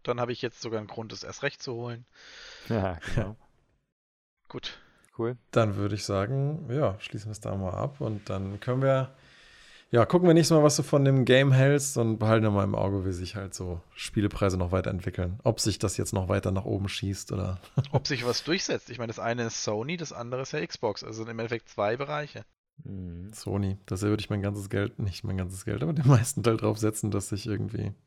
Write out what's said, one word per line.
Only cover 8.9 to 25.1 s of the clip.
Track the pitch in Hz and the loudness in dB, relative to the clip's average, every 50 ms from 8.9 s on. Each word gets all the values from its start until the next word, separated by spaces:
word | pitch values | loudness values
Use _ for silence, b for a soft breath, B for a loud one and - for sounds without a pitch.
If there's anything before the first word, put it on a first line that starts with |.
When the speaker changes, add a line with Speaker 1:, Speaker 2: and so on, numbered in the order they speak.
| 135 131 131 - B B B B B B B B B B B B B B B B | 2 2 0 -4 B B B B B B B B B B B B B B B B
Speaker 3:
ja, | - 117 110 | 4 4 4
gucken | - - 175 175 | 6 4 6 8
wir | 175 160 | 8 8
nächstes | 170 160 - 165 | 8 8 8 6
Mal, | 156 147 | 8 8
was | 147 139 | 6 6
du | - - | 4 0
von | - - 143 139 | 2 4 6 6
dem | 135 135 135 123 | 6 6 6 6
Game | 127 127 131 139 143 | 8 8 8 8 8
hältst | 135 131 131 139 143 143 143 - - 123 | 6 8 8 6 4 4 0 0 0 0
und | 117 110 110 | 2 2 2
behalten | 110 107 110 110 113 110 | 2 4 4 6 6 6
wir | 107 | 4
mal | 101 101 98 | 4 4 2
im | 98 104 | 2 2
Auge, | 107 104 98 98 98 92 | 0 0 0 0 0 -2
wie | 95 | -2
sich | 90 87 92 - - | -4 -4 -6 -8 -8
halt | 101 98 92 - | -10 -10 -10 -10
so | - 95 90 87 87 - _ _ | -8 -8 -6 -8 -8 -10 _ _
Spielepreise | - - - - 110 101 101 - - 101 98 92 | -12 -12 -2 2 4 4 4 4 4 4 4 4
noch | 92 90 87 | 4 2 4
weiterentwickeln. | 92 92 - - 104 92 - - - - 90 90 92 113 - | 2 2 2 2 -2 -2 -4 -4 -2 0 -2 -2 -2 2 2
Ob | 120 113 - | 2 2 4
sich | - 110 95 | 0 0 0
das | - - 98 - | 0 -2 -2 0
jetzt | - 101 - - | -2 -4 0 0
noch | 101 92 90 | -2 0 2
weiter | 98 98 - 101 | 0 2 2 0
nach | 98 95 - | 0 0 -2
oben | - 110 98 98 98 | -2 -2 -2 -2 -4
schießt | - - - 98 98 - - - | -4 -4 -4 -4 -4 -6 -6 -6
oder | - 98 95 95 95 92 - - _ | -4 -4 -2 -4 -6 -8 -10 -4 _
<laughs> | - - - | -2 -2 0
Speaker 1:
Ob | - - - | -2 -2 -2
sich | - 147 117 120 | -2 -4 -2 -2
was | 123 117 - - | -2 -2 -2 -2
durchsetzt. | 147 156 - - - 143 107 - - | -2 -2 -2 0 -2 -4 -4 -4 -10
Ich | 120 | -10
meine, | 117 117 113 110 | -8 -8 -8 -6
das | - | -4
eine | 92 117 117 120 117 | -2 -2 -2 -2 -2
ist | 113 - - - | -4 -4 -4 -4
Sony, | 117 107 107 117 143 180 | -2 -2 -2 -2 -4 -6
das | 170 160 - - | -8 -8 -10 -10
andere | 101 117 120 127 127 | -10 -8 -8 -6 -6
ist | 135 - - | -6 -6 -6
ja | 151 160 | -6 -6
Xbox. | - - - - 110 98 - - | -6 -8 -4 -4 -4 -4 -4 -10
Also | 110 110 110 | -12 -10 -10
sind | 113 117 | -10 -8
im | 113 | -6
Endeffekt | 113 113 113 120 113 _ - | -8 -6 -4 -6 -8 _ -10
zwei | - - 101 104 117 | -4 -2 0 0 0
Bereiche. | 131 143 143 151 147 147 143 - 110 104 _ _ _ _ _ _ - - | -2 -4 -6 -6 -8 -8 -8 -12 -16 -16 _ _ _ _ _ _ -18 -14
Speaker 2:
Mhm. | - 101 95 92 87 85 85 90 104 107 | -12 -10 -10 -10 -10 -10 -12 -14 -14 -16
Speaker 3:
Sony, | - - - 98 98 101 98 98 98 _ | -12 -8 -4 -2 -2 -2 -2 -4 -6 _
da | - 95 92 | -8 -6 -2
würde | 104 104 104 104 | 0 0 0 -2
ich | 101 - | -2 -4
mein | 107 101 | -4 -4
ganzes | 95 101 101 104 95 | -2 -4 -4 -6 -8
Geld, | 98 - 101 101 101 - | -4 -2 -2 -2 -2 -4
nicht | - 117 98 | -4 -6 -6